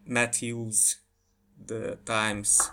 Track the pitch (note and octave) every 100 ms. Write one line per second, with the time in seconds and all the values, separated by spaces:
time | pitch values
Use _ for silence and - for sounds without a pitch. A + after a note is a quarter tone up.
0 | - A#2+ A#2+ - A#2+ A#2 A2+ A2 - -
1 | _ _ _ _ _ - - A2+ - -
2 | - A2+ G#2+ G#2 G2+ - -